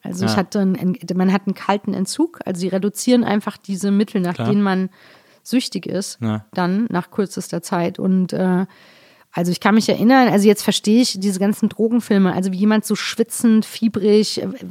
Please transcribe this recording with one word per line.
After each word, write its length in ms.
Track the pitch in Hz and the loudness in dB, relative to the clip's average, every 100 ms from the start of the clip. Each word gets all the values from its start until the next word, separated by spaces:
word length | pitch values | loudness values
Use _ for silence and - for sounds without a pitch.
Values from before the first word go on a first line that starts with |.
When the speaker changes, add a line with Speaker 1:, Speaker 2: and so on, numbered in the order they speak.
Speaker 1:
Also 220 | - 180 220 | -12 -4 0
ich 60 | |
Speaker 2:
Ja. 60 | 214 | 0
Speaker 1:
hatte 220 | 185 208 | -2 0
einen, 160 | 190 185 | 0 0
einen, 220 | 185 - - 180 | -2 -4 -4 0
man 160 | 185 | 2
hat 120 | 196 196 | 0 -2
einen 80 | 180 | -4
kalten 380 | - 208 - | -4 -4 -4
Entzug, 460 | 190 190 - 339 - - | -6 -4 -2 -4 -4 -8
also 140 | 180 | -6
sie 80 | 185 | -4
reduzieren 560 | 190 196 - - 247 | -2 -2 -2 2 2
einfach 320 | 208 208 214 - | 2 -2 -4 -12
diese 340 | - 190 202 | -10 -4 0
Mittel, 300 | 202 202 196 | 0 0 -2
nach 160 | 175 170 | -2 -2
Speaker 2:
Klar. 140 | 113 | 0
Speaker 1:
denen 120 | 208 | 2
man 280 | 196 185 190 - - - _ _ | 2 0 -2 -8 -20 -20 _ _
süchtig 420 | - 247 - 185 - | -2 -2 -2 -8 -6
ist, 320 | 180 - - | -6 -6 -6
Speaker 2:
Ja. 240 | 113 107 - | -4 -4 -4
Speaker 1:
dann 340 | - 180 196 233 | -4 -2 0 -2
nach 200 | 180 - | -4 -4
kürzester 520 | - 190 - - 170 | -6 -4 -6 -8 -8
Zeit 380 | - 175 175 190 | -4 -2 -2 -2
und, 340 | 190 185 180 | 0 0 0
äh, 320 | 185 185 185 190 _ - _ _ _ _ | 0 0 0 -2 _ -20 _ _ _ _
also 200 | - 175 | -4 -2
ich 80 | 170 | 0
kann 160 | 202 220 | 2 4
mich 120 | 214 | 2
erinnern, 400 | - 214 262 233 | 2 4 6 6
also 200 | 202 208 | 6 4
jetzt 160 | - | 4
verstehe 380 | - - 208 226 | 0 0 2 2
ich 160 | 254 190 | 2 -2
diese 200 | 202 185 | -4 0
ganzen 300 | 202 208 214 | -2 0 -2
Drogenfilme, 640 | - 220 240 - 202 185 | 0 0 0 2 2 2
also 180 | - 190 | 0 -2
wie 60 | 185 | 0
jemand 260 | 214 214 - | 2 2 0
so 100 | 208 | -4
schwitzend, 680 | - - 226 - 233 220 | -4 -4 -4 0 2 2
fiebrig, 800 | - - 226 196 208 214 208 - | 0 -4 -4 0 2 4 2 -4
äh, 60 | 196 175 180 | -6 -8 -14